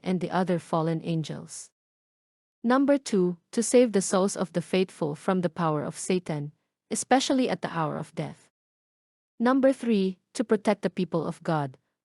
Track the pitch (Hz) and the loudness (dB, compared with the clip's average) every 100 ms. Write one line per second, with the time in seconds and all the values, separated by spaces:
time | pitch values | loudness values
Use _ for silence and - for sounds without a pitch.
0 | - 185 175 180 180 175 - 170 160 165 | -2 -2 -2 -2 0 -2 -2 -2 0 -2
1 | - 165 147 151 160 - - _ _ _ | -2 -4 -4 -8 -12 -16 -18 _ _ _
2 | _ _ _ _ _ _ 226 254 277 285 | _ _ _ _ _ _ 0 2 4 2
3 | - 202 180 175 _ - 220 247 247 202 | 2 2 2 -2 _ -4 2 4 4 2
4 | - 196 196 - 185 175 - 185 185 - | 0 0 0 -2 -4 -6 -2 0 0 -4
5 | 156 151 - 185 170 - 165 151 165 - | -6 -4 -2 -2 -2 -2 -2 -2 -4 -6
6 | - 185 - 151 147 - _ _ - 220 | -4 -4 -2 -6 -8 -12 _ _ -8 -6
7 | - 254 - 269 247 - 160 170 151 143 | 2 2 2 0 0 -2 -4 -4 -4 -4
8 | 151 - 151 - _ _ _ _ _ _ | -8 -10 -10 -12 _ _ _ _ _ _
9 | _ _ _ - 233 269 262 269 233 214 | _ _ _ -2 2 4 4 2 2 2
10 | 190 185 _ - 233 214 214 202 190 - | 2 -2 _ -6 0 0 0 0 -2 -2
11 | 175 165 160 165 - 156 139 - _ _ | -2 -2 -4 -6 -2 -2 -2 -8 _ _